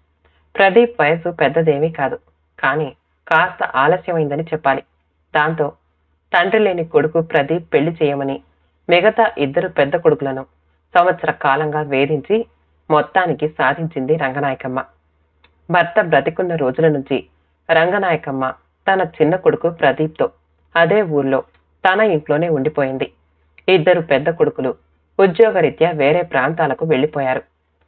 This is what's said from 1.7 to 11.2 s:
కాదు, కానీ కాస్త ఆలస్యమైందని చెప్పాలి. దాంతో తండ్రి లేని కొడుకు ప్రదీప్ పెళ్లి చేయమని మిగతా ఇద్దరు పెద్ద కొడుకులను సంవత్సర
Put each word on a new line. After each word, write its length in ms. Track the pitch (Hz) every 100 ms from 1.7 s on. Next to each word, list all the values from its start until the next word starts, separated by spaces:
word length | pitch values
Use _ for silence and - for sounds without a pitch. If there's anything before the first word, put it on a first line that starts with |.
| 143 165
కాదు, 300 | 160 135 - _ _ _ -
కానీ 360 | 135 147 139 - _ _ -
కాస్త 360 | 160 180 - - 131
ఆలస్యమైందని 680 | 147 180 185 165 151 143
చెప్పాలి. 400 | 165 156 139 135 - _ _ _ _ 160
దాంతో 360 | 151 165 143 - _ _ _ _ _
తండ్రి 260 | 196 190 220
లేని 260 | 202 180 165
కొడుకు 360 | 156 160 165
ప్రదీప్ 520 | 165 156 139 170 170
పెళ్లి 240 | 156 156 165
చేయమని 380 | 151 139 139 135 - _ _ _ -
మిగతా 420 | 175 202 220 220 -
ఇద్దరు 300 | 143 160 170
పెద్ద 280 | - 143 175
కొడుకులను 500 | 165 143 139 131 135 _ _ _ _ 180
సంవత్సర 340 | 180 170